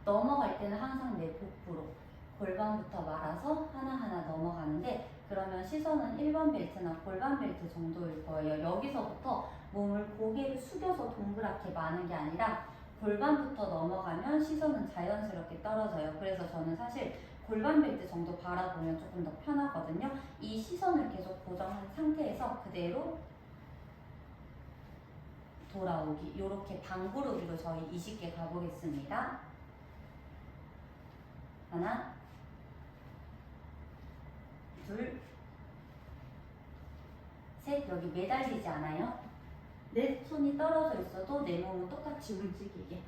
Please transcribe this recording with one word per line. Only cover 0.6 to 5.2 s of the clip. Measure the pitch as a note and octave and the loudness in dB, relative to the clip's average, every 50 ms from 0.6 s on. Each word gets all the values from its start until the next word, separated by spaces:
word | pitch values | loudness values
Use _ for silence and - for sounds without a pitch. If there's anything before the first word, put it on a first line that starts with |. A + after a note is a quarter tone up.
| G#3 G3+ G#3 G#3+ | 0 0 0 0
항상 | B3 C4 C4 C4 C4+ B3+ G#3+ E3+ | -2 -2 -2 -2 -2 0 0 0
내 | E3 D#3+ D#3+ | 0 -2 -2
복부로 | - G3 F#3 - - - F3+ E3+ D#3+ D3+ D3+ - - - - - - - - - - | -4 -6 -8 -8 -10 -8 -6 -6 -4 -6 -6 -10 -12 -14 -14 -14 -14 -14 -14 -6 -4
골반부터 | G3+ F#3+ F#3 F#3 G#3+ G#3+ G#3+ G#3+ G3+ - - F3+ | -2 -2 2 2 2 2 2 0 -2 -4 -4 -4
말아서 | D#3+ D#3 D#3 E3+ D#3+ D#3 E3 F3 - D4 D#4 D#4 D#4 - - | -2 -2 -2 -2 0 -2 -2 -2 2 2 2 2 2 -2 -4
하나하나 | C4+ C4 C4+ C4 B3+ A3+ G3+ F#3 F3 D#3+ D3+ | -4 -2 -2 0 0 0 0 0 -2 -2 -2
넘어가는데 | D#3+ D#3+ E3 E3+ E3+ E3 D#3 D3+ D3+ D#3+ F#3 A#3+ A#3 A3+ - - - - | 0 0 2 0 0 0 0 2 2 2 2 0 0 -2 -2 -6 -10 -14